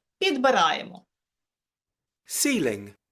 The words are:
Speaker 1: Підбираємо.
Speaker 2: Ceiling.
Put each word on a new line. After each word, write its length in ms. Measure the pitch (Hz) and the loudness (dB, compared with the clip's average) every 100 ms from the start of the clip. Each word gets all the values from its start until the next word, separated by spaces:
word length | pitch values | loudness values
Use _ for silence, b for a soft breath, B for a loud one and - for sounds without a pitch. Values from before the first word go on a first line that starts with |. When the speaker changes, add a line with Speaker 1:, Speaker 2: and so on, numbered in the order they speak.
| _ - | _ -4
Speaker 1:
Підбираємо. 880 | 381 269 262 214 160 147 165 - - _ _ _ _ _ _ _ _ _ _ _ - | -2 2 2 4 2 0 -8 -16 -20 _ _ _ _ _ _ _ _ _ _ _ -8
Speaker 2:
Ceiling. 680 | - 294 240 127 104 101 - _ | -2 0 2 0 -2 -8 -18 _